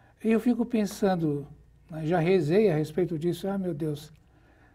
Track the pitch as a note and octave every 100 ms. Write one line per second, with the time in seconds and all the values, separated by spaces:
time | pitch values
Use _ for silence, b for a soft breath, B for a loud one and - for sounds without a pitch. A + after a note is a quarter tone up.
0 | b b A3 A3 A#3+ A#3+ A#3+ A3 G3+ -
1 | G3 F3+ D#3 C#3+ C#3 - - _ - D#3+
2 | D#3 F3+ D#3+ F#3+ D3 F#3+ G#3+ D#3 D3+ F#3
3 | E3+ D#3+ F3 E3+ F#3+ G3 F3+ D3 D#3+ D3
4 | - - _ b b b b